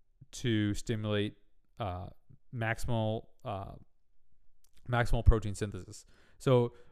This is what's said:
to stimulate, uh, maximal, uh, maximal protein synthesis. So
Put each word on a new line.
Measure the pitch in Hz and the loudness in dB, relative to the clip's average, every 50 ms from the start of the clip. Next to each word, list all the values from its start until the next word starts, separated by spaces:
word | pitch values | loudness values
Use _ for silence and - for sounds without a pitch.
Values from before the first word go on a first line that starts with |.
| _ _ _ _ - - | _ _ _ _ -20 -18
to | - - - 123 110 107 107 104 | -12 -4 -2 0 2 2 2 0
stimulate, | 101 - - - 117 107 107 107 104 104 104 110 - - - - - - - _ _ - | -2 -2 -4 -4 -4 -4 -2 -2 0 0 -2 -2 -6 -10 -20 -20 -20 -20 -20 _ _ -8
uh, | 113 92 87 90 95 - - - - - - - - - - | -8 -6 -6 -8 -10 -14 -16 -20 -20 -20 -20 -20 -18 -12 -6
maximal, | 117 113 110 113 - - - 117 113 110 107 110 117 - - - - - | -4 -2 -2 -2 -2 -2 0 0 0 0 0 -2 -4 -8 -12 -20 -14 -10
uh, | 120 98 95 98 - - - - - - - - _ - - - - - - - - - - - - - - - 113 | -10 -8 -8 -10 -12 -14 -16 -18 -20 -20 -20 -20 _ -20 -20 -20 -20 -20 -20 -20 -20 -20 -20 -20 -20 -20 -14 -6 -2
maximal | 120 120 120 - - 117 113 | 0 0 2 4 2 8 8
protein | - 117 110 113 107 98 | 8 8 8 4 -2 -4
synthesis. | - 107 101 95 92 95 107 104 - - - - - - - - - | -4 -6 -6 -6 -10 -14 -14 -18 -20 -20 -20 -20 -20 -20 -20 -20 -4
So | - 139 127 120 120 120 - - - - | 2 4 4 4 4 2 -4 -10 -20 -14